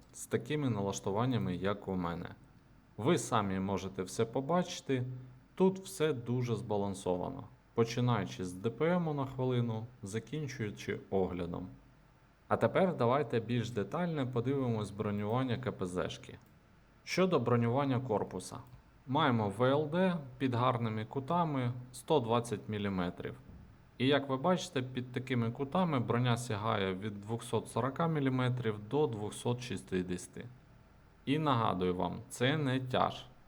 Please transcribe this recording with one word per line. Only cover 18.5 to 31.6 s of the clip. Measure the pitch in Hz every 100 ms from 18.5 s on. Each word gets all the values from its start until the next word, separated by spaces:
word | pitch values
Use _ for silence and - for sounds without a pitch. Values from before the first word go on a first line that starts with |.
| - - - - - -
Маємо | 139 156 117 104 98
В |
Л | 127 143 151
Д | 170 190 175 135 -
під | 135
гарними | 117 127 120 113 107 107
кутами | 139 131 170 165 135 120 123 -
сто | - - 156
двадцять | 113 120 117 101 -
міліметрів. | 107 101 95 87 - - - - - - - - -
І | 127
як | 143 135
ви | 131
бачите, | 165 185 - 135
під | 127 127 123
такими | 131 123 123 117
кутами | 123 139 185 180 135
броня | 107 117 127 117
сягає | - 104 110 107 95
від | 92 110 101
двохсот | 101 117 - 110 -
сорока | - 127 135 165
міліметрів | 156 135 127 127 123 113 104 104
до | 139 151
двохсот | 107 104 - 123 120
шістдесяти. | - 95 - 92 90 90 - - 120 - - - - - - - -
І | 151
нагадую | 156 120